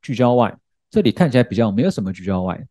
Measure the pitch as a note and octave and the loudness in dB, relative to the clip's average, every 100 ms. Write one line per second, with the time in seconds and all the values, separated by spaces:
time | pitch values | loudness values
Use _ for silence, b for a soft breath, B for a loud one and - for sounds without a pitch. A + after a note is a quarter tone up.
0 | - A#2+ B2 B2 A2 - _ _ _ G#3+ | -8 0 2 4 0 -2 _ _ _ 0
1 | D#3+ - F3 B2+ A#2+ F#2 A2+ G2 E3+ - | 0 2 2 4 2 0 0 2 -2 -2
2 | F#2+ F#2 F#2 F#2+ F#2 E2 B2+ | -6 -8 -6 -4 -4 -8 -12